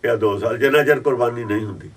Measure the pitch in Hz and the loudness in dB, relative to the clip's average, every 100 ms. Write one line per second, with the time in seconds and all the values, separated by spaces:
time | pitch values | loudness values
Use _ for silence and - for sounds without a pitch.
0 | 107 113 107 98 95 120 135 147 143 143 | 0 0 0 0 -4 0 2 4 4 2
1 | 135 123 120 117 110 104 107 87 - | 2 0 0 -2 -4 -4 -4 -10 -16